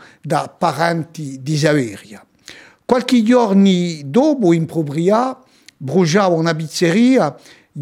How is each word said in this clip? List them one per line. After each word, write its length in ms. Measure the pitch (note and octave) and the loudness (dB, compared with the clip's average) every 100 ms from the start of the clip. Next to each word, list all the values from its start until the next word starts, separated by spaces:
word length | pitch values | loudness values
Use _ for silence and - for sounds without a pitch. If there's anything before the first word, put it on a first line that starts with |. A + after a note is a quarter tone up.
| - _ | -14 _
da 260 | D3+ C#3+ C#3+ - | -6 -4 -4 -4
parenti 840 | F3 C#3 E3+ E3+ D3 - C#3+ C3+ | -2 0 -2 -2 -6 -10 -12 -10
di 160 | C3 D3+ | -4 0
Saveria. 680 | D3+ D3+ A#2 G2 - G#2 - _ - - - _ - | 2 2 -2 -8 -18 -20 -20 _ -20 -20 -20 _ -2
Qualche 360 | B3 B3 B3 | 0 2 2
giorno 480 | A3 B3 A3 G3 G3 F3+ F3 D#3 | 4 2 4 4 4 2 -2 -8
dopo, 500 | C#3 G3 D#4 C#4+ F3+ | -2 0 2 2 2
in 100 | E3+ | 2
propria, 720 | D#3+ D#3+ D3 D3 F3 A3 C4 - _ _ _ - | 0 -4 -6 -2 0 0 -2 -8 _ _ _ -14
bruciava 580 | C3 E3 E3+ F#3+ F#3+ | -4 0 2 2 2
una 200 | E3 E3 | 0 0
pizzeria, 800 | D#3+ D#3 - E3+ F#3+ B3 B3+ D3+ - - - _ D3+ | -4 -6 -2 0 2 4 2 0 -4 -16 -20 _ -8